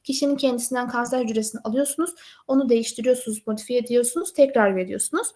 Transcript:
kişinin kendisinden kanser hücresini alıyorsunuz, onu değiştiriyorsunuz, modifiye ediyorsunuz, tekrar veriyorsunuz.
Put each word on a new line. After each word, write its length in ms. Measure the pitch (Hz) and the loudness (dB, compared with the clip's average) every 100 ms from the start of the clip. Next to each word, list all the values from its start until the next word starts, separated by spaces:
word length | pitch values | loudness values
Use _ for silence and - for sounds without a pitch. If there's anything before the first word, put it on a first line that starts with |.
kişinin 320 | - 269 285 277 | -6 -2 0 2
kendisinden 520 | 269 240 240 254 247 | 0 0 -2 -4 -2
kanser 340 | 240 240 254 | -4 -2 -2
hücresini 380 | 226 220 214 220 | 0 -2 -4 -6
alıyorsunuz, 520 | 220 247 285 - 339 - - - - | -4 0 0 0 -4 -6 -20 -20 0
onu 220 | 269 254 | 0 4
değiştiriyorsunuz, 800 | 233 226 - 247 254 226 214 - | 2 2 -2 0 0 -2 -6 -6
modifiye 320 | 214 - 247 | -6 -2 -2
ediyorsunuz, 540 | 240 240 240 339 - | 2 0 2 -2 -4
tekrar 420 | - 269 262 202 190 | 4 4 6 4 2
veriyorsunuz. 520 | 185 202 - 339 480 | -4 -4 -2 -2 -4